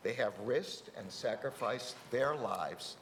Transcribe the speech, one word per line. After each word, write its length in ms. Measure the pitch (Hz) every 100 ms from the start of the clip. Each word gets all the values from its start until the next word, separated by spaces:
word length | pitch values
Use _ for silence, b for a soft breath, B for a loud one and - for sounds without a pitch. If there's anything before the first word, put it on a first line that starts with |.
They 100 | - 120
have 180 | 110 95
risked 460 | 110 131 190 - - -
and 120 | 95
sacrificed 840 | - 123 110 135 - 117 123 120 - -
their 240 | 120 135 151
lives 640 | 110 92 76 78 - -